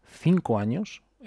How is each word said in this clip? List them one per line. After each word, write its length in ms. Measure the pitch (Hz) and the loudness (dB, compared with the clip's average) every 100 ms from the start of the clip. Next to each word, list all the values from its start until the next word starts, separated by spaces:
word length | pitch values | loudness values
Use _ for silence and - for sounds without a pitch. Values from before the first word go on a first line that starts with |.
| _ | _
cinco 500 | - 156 180 - 107 | -4 2 2 2 0
años, 460 | 104 151 214 - _ _ | 0 -4 -6 -10 _ _